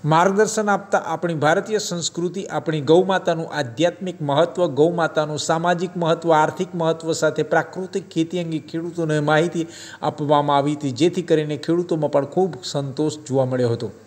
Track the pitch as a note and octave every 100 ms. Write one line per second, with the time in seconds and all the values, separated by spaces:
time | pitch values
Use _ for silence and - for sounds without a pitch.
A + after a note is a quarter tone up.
0 | D3+ D#3+ F#3 G3 G#3+ A3 G#3 G3 G3+ F#3+
1 | - D#3+ F3 D#3+ D3 F3+ G3 G#3+ - F3
2 | D#3 - F3 F3+ - D#3 C#3+ D#3 C#3+ E3
3 | F#3+ F#3 F3+ E3 E3 D3 C3 A2+ E3+ E3+
4 | F#3 F3 D3 C#3+ E3+ F3+ F3 C3+ D#3+ F3
5 | D#3 - D3+ D3+ - E3 F3 F3+ F#3 F3+
6 | E3 E3 E3 D#3 D#3 D#3 F#3 F3 D#3+ E3
7 | D#3+ D#3+ D#3 D3+ D3+ E3 D3+ F3+ F#3 G3
8 | - E3 E3 F3+ E3 D#3+ - E3 E3+ E3+
9 | D#3+ D3+ D3 D#3 E3+ F3 D#3+ - - -
10 | D3 D3+ D3 D3 C#3+ C#3+ C#3 D3+ C#3+ A#2+
11 | E3+ F3 E3 D#3 D3+ D3 D#3 E3+ F3 E3
12 | D3 D3 C#3 F3 F#3 - - D3 C#3 C3
13 | D3+ D3+ - C3+ B2+ B2+ B2 A#2 G#2+ -